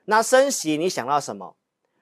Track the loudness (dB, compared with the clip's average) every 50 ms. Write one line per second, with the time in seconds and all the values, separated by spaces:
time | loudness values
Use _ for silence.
0 | _ 0 2 2 2 4 4 4 4 4 0 -2 -2 -2 -2 -2 -2 -2 -4 -4
1 | -4 -2 -2 -2 -2 -4 -10 -12 -14 -16 -18 _ _ _ _ _ _ _ _ _